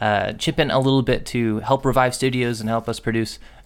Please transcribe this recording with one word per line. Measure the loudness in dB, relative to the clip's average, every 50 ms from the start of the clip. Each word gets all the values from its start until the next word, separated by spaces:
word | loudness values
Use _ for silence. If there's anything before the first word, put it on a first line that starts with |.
uh, | 0 2 2 2 0 -2 -4
chip | -4 -4 -2 0 0
in | 2 2
a | 2 2
little | 2 4 4 2 2
bit | 2 0 -2 -2 -4
to | -2 0 0 0 0 -2
help | 0 0 0 0 2
Revive | 2 2 4 2 2 0
Studios | 0 -2 0 0 0 -2 -2 -2 -4
and | -4 -2
help | -2 -2 -2 -4
us | -6 -4
produce | -4 -2 0 0 -2 -2 -6 -12 -18 -20 -20 -20 -14